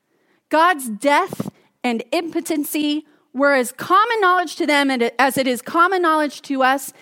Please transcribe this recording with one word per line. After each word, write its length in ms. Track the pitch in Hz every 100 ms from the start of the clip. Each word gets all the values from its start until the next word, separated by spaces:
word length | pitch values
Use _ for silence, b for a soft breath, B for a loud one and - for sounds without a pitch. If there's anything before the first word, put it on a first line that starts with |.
| _ _ _ _ -
God's 400 | 302 339 320 254
death 600 | 208 285 285 370 - - b b _
and 200 | 247 233 -
impotency 960 | 330 330 320 330 311 294 311 302 302 b b b
were 220 | 254 285
as 180 | 277 233
common 480 | - - 370 440 453
knowledge 340 | 370 359 339 -
to 100 | 311
them 240 | 285 277
and 220 | 262 233 240
as 180 | 269 269
it 80 | 262
is 160 | 240
common 400 | - 330 359 381
knowledge 400 | 339 311 294 -
to 200 | - 269
us 300 | 254 277 - b